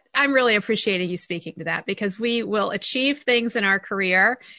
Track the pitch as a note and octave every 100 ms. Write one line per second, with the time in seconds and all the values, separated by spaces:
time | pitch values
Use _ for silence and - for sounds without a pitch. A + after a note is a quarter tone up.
0 | _ - C#4 C4 B3 G#3+ G3 G#3+ - F#3+
1 | F3+ F3 - E3+ - F3 D#3+ E3 - G3
2 | G#3 F#3+ A#3 A#3 G#3 G#3 G3+ G3+ - C4
3 | C4 C#4+ - A#3+ A#3 A#3 G3+ G3 - G3
4 | F#3 F#3 G3+ B3 -